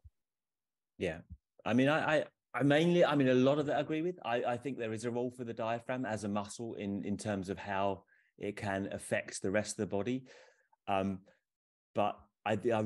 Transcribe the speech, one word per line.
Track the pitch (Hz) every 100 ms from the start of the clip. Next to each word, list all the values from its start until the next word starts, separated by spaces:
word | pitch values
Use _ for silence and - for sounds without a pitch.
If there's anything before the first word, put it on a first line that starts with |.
| - _ _ _ _ _ _ _ _ -
Yeah. | 92 80 - - _ - -
I |
mean, | 120 135
I, | 151 113 156
I... | - - _
I | 120
mainly, | 139 143 170 175 143
I | 147
mean, | 131
a |
lot | 127 131 147
of | 143
it |
I | 135
agree | 147 156
with. | 175 180
I, | - 120
I | 117 120
think | 139 120
there | 113
is | 110 120
a |
role | 120 127
for | 123
the | 117
diaphragm | 113 113 117 - 127 107
as | 110
a | 104
muscle | 101 101 - 117 -
in, | 101 101 98
in | 101
terms | 110 98 92
of | 92
how | 98 95 98 92 - _ _ -
it | 101 104
can | 107 98 98
affect | 101 - 107 - -
the | 101
rest | 104 104 -
of | 95
the | 101
body. | 101 127 131 - - _ _ _ -
Um, | 98 98 92 - _ _ _ _ _ _
but | - 104 - - _ 104
I, |
I | 107 120 110